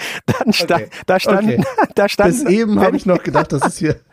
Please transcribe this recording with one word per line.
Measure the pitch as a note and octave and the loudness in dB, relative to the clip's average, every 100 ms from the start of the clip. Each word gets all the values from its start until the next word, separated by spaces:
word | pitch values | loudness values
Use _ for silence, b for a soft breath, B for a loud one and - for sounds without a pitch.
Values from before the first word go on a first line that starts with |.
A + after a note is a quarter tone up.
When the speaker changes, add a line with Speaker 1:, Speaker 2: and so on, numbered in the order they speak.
| B B - | B B -4
Speaker 1:
dann | B4 - | -2 -2
sta-, | - E3+ E3+ | -2 0 -2
Speaker 2:
Okay. | A2 B - | -2 B -2
Speaker 1:
da | F#3 | 0
stand, | - - | 2 2
Speaker 2:
Okay. | - B2 C5+ A#4 | 2 0 0 0
Speaker 1:
<laughs> | - | 0
da | - G3+ | 0 0
stand, | - G3+ | 2 2
Speaker 2:
Bis | B3+ | 2
eben | B3+ G#3 A3+ G3+ | 2 2 2 2
hab | F#3+ | 2
Speaker 1:
Benni, | - | 0
Speaker 2:
ich | F#3 | 0
noch | E3+ | 0
gedacht, | E3+ - - | 0 -2 0
das | C#3+ - | -2 -2
ist | - | -2
hier, | D#3 - _ | -2 -4 _